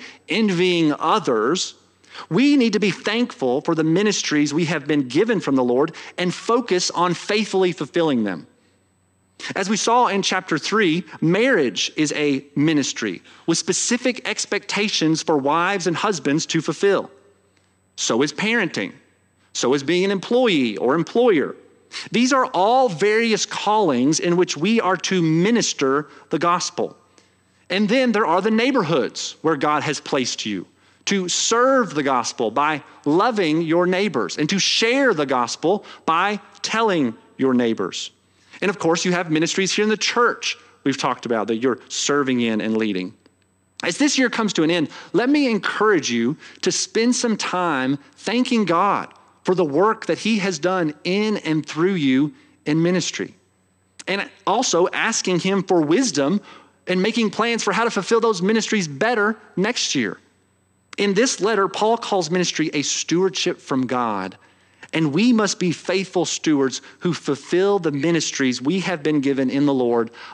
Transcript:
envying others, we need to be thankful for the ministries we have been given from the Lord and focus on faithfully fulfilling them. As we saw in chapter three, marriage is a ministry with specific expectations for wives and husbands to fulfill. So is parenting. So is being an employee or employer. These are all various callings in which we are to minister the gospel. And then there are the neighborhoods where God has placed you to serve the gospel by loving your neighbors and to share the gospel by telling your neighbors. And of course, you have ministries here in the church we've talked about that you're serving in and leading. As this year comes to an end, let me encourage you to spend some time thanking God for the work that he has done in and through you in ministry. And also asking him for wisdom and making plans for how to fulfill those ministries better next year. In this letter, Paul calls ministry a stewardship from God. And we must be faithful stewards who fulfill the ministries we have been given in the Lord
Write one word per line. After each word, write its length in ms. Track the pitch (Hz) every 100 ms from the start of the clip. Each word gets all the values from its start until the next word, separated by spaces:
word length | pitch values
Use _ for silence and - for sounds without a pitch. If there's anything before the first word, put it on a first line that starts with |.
| - - -
envying 680 | 180 214 170 185 175 156 143
others, 760 | 160 208 147 110 117 180 - - _ _ _ - -
we 280 | 165 285 285
need 160 | 226
to 60 | 196
be 100 | 202
thankful 720 | - 214 226 240 - 131 135
for 120 | 170
the 80 | 160
ministries 720 | 160 175 214 - - 151 147
we 120 | 147 151
have 200 | 160 143
been 220 | 151 127
given 320 | 143 226 202
from 160 | 151 131
the 80 |
Lord 280 | 123 123 165 - - -
and 160 | 180
focus 580 | - - 240 254 180 -
on 240 | 160 180
faithfully 580 | 165 - 214 208 190 185
fulfilling 500 | - 143 175 160 123
them. 240 | 104 82 - _ _ _ _ _ _ _ _ - - 180
As 140 | 196
we 60 | 208
saw 300 | - 240 220
in 120 | 196
chapter 380 | - 190 180 156
three, 440 | - 214 185 170 - -
marriage 680 | 156 180 262 208 123 90 - -
is 160 | 147
a 320 | - 147 135 -
ministry 680 | 143 151 151 135 - 110 85 - - -
with 100 | 170
specific 640 | - 180 - 233 262 247 -
expectations 960 | 208 - 202 - 196 202 - 160 160
for 160 | - 151
wives 480 | 139 160 180 202 175
and 100 | 151
husbands 480 | 208 165 143 151 -
to 140 | 165
fulfill. 500 | 165 147 202 165 87 - _ _ _ _ _ _ _ -
So 260 | - 117
is 120 | 147
parenting. 580 | 147 208 233 170 - 98 - _ _ _ _ _
So 180 | - 123
is 100 | 143
being 220 | 135 180
an 60 | 196
employee 680 | 196 - 240 240 156 120 95
or 180 | 113
employer. 640 | 160 156 233 247 156 92 - - _ _ - -
These 220 | 208 254
are 120 | 269 247
all 420 | 170 202 262 247
various 560 | 156 208 220 233 202 -
callings 760 | - 202 214 180 123 135 160
in 160 | 175 175
which 220 | 175 143
we 200 | 190 226
are 160 | 180 185
to 240 | - 190
minister 840 | 160 160 196 233 - - 135 143 151 - -
the 100 | 156
gospel. 580 | 170 175 - - 92 - _ _ _ _ _ _ -
And 180 | 190 202
then 240 | 262 247
there 140 | 208 160
are 160 | 175
the 80 | 208
neighborhoods 840 | 220 254 262 156 156 101 - - -
where 160 | 160 147
God 260 | 151 151
has 160 | 135 143
placed 440 | - 143 123 -
you 220 | 110 95 - _ _ _ -
to 220 | 202 180
serve 680 | - - 233 254 269 190
the 80 | 147
gospel 480 | 139 127 110 - 110
by 340 | 127 147 147 - - 143
loving 560 | 165 233 208 160 160
your 240 | 165 170 180
neighbors 500 | 185 208 131 95 -
and 120 | 151
to 80 | 196
share 560 | - - 226 269 269
the 120 | 156 139
gospel 580 | 127 117 - 156 208 - -
by 340 | - 160 202 208 - -
telling 520 | - 220 226 175 123 113 - -
your 160 | 131
neighbors. 560 | 123 117 107 92 - - - _ _ _ -
And 80 | 190
of 100 | 180
course, 260 | 165 170
you 80 | 185
have 180 | 175 175
ministries 420 | 156 165 - 185
here 100 | -
in 60 | 214
the 80 | 214
church 600 | - 233 233 - - - - _
we've 140 | 139 135
talked 280 | 139 123 117
about 220 | 113 104
that 80 | 113
you're 240 | 131 123 -
serving 540 | - - 143 135 127
in 180 | 117 107
and 160 | 107 110
leading. 380 | 110 92 90 - _ _ _ _ _ -
As 140 | 175 165
this 220 | 285 269
year 100 | 247
comes 240 | - 208
to 100 | 170
an 80 | 156
end, 200 | 175 143 - -
let 180 | 170 247
me 200 | 294 262
encourage 600 | 208 - - 214 180 123
you 260 | 120 117 156 - -
to 100 | 185
spend 460 | - - 220 240 240
some 200 | 233 208
time 640 | - 180 175 135 131 139 - -
thanking 500 | - 233 247 233 180
God 460 | 170 202 139 - - _ _
for 120 | -
the 100 | 185
work 400 | 160 143 214 220
that 140 | - 156
he 200 | 214 220
has 200 | 196 156
done 340 | 175 185 156 147
in 340 | 175 196 214 202
and 260 | 165 156
through 300 | - 151 185
you 400 | 185 139 131 151 - _ _ -
in 160 | 156
ministry. 520 | 170 180 - - 95 - _ _ _ _ _ - -
And 220 | 196 - - 160
also 400 | 214 254 170 180
asking 520 | 143 196 - 190 175
him 220 | 190 196
for 180 | 175 175
wisdom 640 | 147 190 254 143 139 196 - - - _ -
and 140 | 185
making 300 | 202 226 214
plans 340 | - 233 226
for 80 | 208
how 120 | 185
to 60 | 233
fulfill 300 | 202 175 226
those 220 | 226 185
ministries 440 | 185 220 - 214 160
better 520 | 139 220 226 208 220 - -
next 380 | 208 247 -
year. 240 | - 98 - _ _ _ _ _ _ _ -
In 160 | 202
this 260 | 190 262 -
letter, 260 | 202 208 190
Paul 300 | - 214 226
calls 340 | - 196 156
ministry 380 | 185 170 - 160
a 80 | 151
stewardship 760 | 135 - - 165 190 - 180 -
from 280 | - 131 127
God. 500 | 127 117 101 92 - _ _ _ _ -
And 220 | 160 156
we 180 | 156 240
must 280 | 226 202 -
be 100 | 180
faithful 540 | - - 190 185 180
stewards 580 | 156 - 160 143 131 - - -
who 160 | 175
fulfill 640 | - - 135 - 175 202 202
the 140 | 160
ministries 680 | 143 165 165 - - 131 120
we 200 | 135 190
have 240 | 170 170
been 160 | 151 151
given 280 | 135 135 127
in 160 | 139
the 80 | 143
Lord 380 | 135 120 120 113 - -